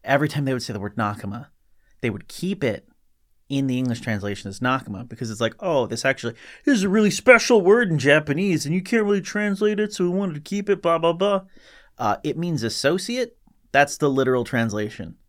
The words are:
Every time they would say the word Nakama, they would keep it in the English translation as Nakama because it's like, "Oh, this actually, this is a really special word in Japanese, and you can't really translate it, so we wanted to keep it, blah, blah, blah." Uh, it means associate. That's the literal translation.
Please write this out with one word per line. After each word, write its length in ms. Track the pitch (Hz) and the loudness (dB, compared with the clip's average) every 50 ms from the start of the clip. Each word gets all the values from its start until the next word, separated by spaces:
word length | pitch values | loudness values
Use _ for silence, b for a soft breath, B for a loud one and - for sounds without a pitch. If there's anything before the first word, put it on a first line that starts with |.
| _ | _
Every 240 | 113 131 143 151 147 | 0 0 0 0 0
time 180 | - 151 143 | -2 -2 -2
they 80 | 135 131 | -2 -2
would 80 | 123 120 | -4 -4
say 100 | - 113 | -6 -8
the 60 | 104 | -6
word 160 | 95 101 - | -8 -6 -4
Nakama, 520 | - 113 104 104 - - 101 101 120 147 - _ _ _ _ _ _ _ _ _ _ | -2 -2 -2 -2 -6 -8 -10 -10 -10 -14 -18 _ _ _ _ _ _ _ _ _ _
they 80 | - 120 | -4 -4
would 180 | 101 104 - - | -4 -4 -10 -14
keep 360 | - - - 180 202 202 - | -12 -6 -4 -4 -4 -2 -2
it 240 | 123 101 - _ _ _ _ _ _ _ _ _ _ _ _ _ _ | -4 -4 -4 _ _ _ _ _ _ _ _ _ _ _ _ _ _
in 180 | 139 139 139 135 | -4 -2 0 0
the 100 | 127 127 | 0 0
English 240 | 127 127 120 117 | -2 -2 -4 -4
translation 480 | - 120 110 101 95 101 101 - - 101 | -4 -6 -6 -4 -4 -6 -8 -8 -10 -12
as 100 | 95 - | -10 -4
Nakama 480 | 127 127 131 131 - - 101 98 120 - | -2 -2 -2 -2 -4 -8 -12 -12 -12 -14
because 200 | 113 - 120 113 | -12 -10 -8 -8
it's 100 | 110 104 | -4 -2
like, 140 | 117 113 - _ | -4 -4 -4 _
"Oh, 260 | - 190 160 139 120 107 | -4 -2 0 0 0 0
this 180 | 110 113 - | -4 -2 -2
actually, 280 | 135 135 - - 117 117 B B B B B B | -2 -2 -2 -4 -8 -8 B B B B B B
this 100 | - 285 220 | 0 2 2
is 60 | 185 | 2
a 60 | 202 | 2
really 220 | 180 220 214 202 | 2 4 4 4
special 500 | - - - - 247 226 - - 247 220 | 2 2 6 8 8 8 8 6 4 6
word 280 | 180 175 208 240 240 190 | 8 6 6 6 6 2
in 60 | 160 147 | 0 2
Japanese, 680 | 117 139 143 151 151 151 139 156 196 202 180 156 - | 4 6 4 4 4 0 -2 0 0 0 0 0 0
and 80 | 139 160 | -2 -2
you 60 | 185 185 | -2 -2
can't 200 | - - 226 214 | 0 0 0 2
really 160 | 202 208 196 | 2 0 0
translate 580 | 185 - - 208 208 208 196 196 214 208 214 202 | -2 -4 -4 -2 -2 -2 -2 0 0 0 2 0
it, 140 | 214 208 208 | -2 -4 -2
so 100 | - 185 | -2 -2
we 60 | 175 | 0
wanted 260 | 175 190 202 190 156 | 0 0 -2 -2 -6
to 60 | 147 | -8
keep 280 | 147 - 196 202 202 202 | -8 -6 -6 -6 0 0
it, 120 | 202 185 | -2 0
blah, 160 | - 175 165 165 | 2 0 0 2
blah, 140 | 165 170 170 | 2 0 2
blah." 300 | 170 190 202 202 190 190 b b b b b b b b b b _ | 2 0 0 0 0 -4 b b b b b b b b b b _
Uh, 200 | 120 107 104 - - | -2 -2 -2 -2 -2
it 140 | 151 135 151 | -6 -4 -4
means 240 | 170 175 165 131 107 | -4 -2 -2 -2 -2
associate. 760 | 113 107 - - 139 165 190 185 - 240 254 247 240 _ _ _ _ _ _ _ _ | -4 -4 0 0 0 0 0 -2 -4 -4 -4 -4 -6 _ _ _ _ _ _ _ _
That's 260 | - 135 143 139 - - | 2 2 2 2 2 -2
the 120 | 156 143 | 0 0
literal 340 | 135 135 131 127 127 127 117 | 2 2 2 2 2 0 0
translation. 720 | - - 123 117 113 101 107 104 107 - - 95 82 - _ _ | 0 -2 -2 0 0 -2 -4 -4 -6 -8 -12 -14 -14 -16 _ _